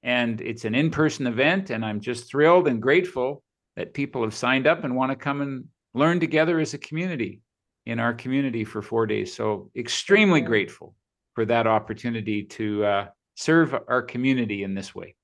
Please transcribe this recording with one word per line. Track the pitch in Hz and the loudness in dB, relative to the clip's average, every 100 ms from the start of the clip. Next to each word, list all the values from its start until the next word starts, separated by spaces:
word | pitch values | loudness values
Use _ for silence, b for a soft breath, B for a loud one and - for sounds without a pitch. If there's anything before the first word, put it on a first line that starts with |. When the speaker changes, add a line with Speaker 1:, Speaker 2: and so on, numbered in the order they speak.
Speaker 1:
And | 123 123 120 110 | 0 0 0 -4
it's | - 117 110 | -6 -6 -2
an | 120 | 0
in-person | 160 143 156 151 127 | 0 2 0 0 -4
event, | 117 143 190 190 | 0 2 0 -2
and | 113 110 | -6 -4
I'm | 104 | -4
just | 107 120 - | -6 -8 -4
thrilled | 139 151 180 175 | 4 6 6 4
and | 117 | 2
grateful | 123 165 180 131 127 147 _ _ _ - | 4 2 2 -4 -4 -6 _ _ _ -10
that | 87 | -10
people | - 139 131 | -6 -6 -2
have | 110 | -4
signed | 107 123 131 131 | -2 0 2 2
up | 165 | 2
and | 139 127 | -2 -2
wanna | 131 135 | -2 -4
come | 143 139 | -6 -4
and | 139 135 - _ _ | -6 -8 -14 _ _
learn | 123 156 175 | 0 2 2
together | 165 156 160 165 | 2 2 2 0
as | 156 | -2
a | 139 | -6
community | - 156 180 156 107 - _ _ _ _ - | -8 -6 -4 -4 -6 -8 _ _ _ _ -8
in | 113 | -2
our | 117 | -2
community | 117 127 135 139 117 | -2 -4 -2 -2 -4
for | 110 107 | -6 -8
four | 101 113 110 | -4 0 0
days. | 104 95 | -2 -4
So | - 110 104 - - | -4 -4 -4 -8 -12
extremely | 120 - - 202 208 160 | -6 -6 4 6 6 4
Speaker 2:
Awesome. | 117 | 4
Speaker 1:
grateful | 110 87 - - _ _ _ _ - | 0 0 -8 -20 _ _ _ _ -4
for | 110 | 2
that | 117 110 | 2 4
opportunity | 110 110 107 123 117 107 107 | 2 0 -8 -6 -6 -4 -4
to, | 101 - 107 104 | -6 -6 -4 0
uh, | 104 101 101 _ _ - | 0 0 -2 _ _ -8
serve | - 165 165 135 - | 2 4 4 0 0
our | 123 | -2
community | 123 123 131 131 110 101 | -2 -2 0 2 0 -4
in | 98 | -4
this | 98 95 | -6 -8
way. | - 87 _ | -14 -16 _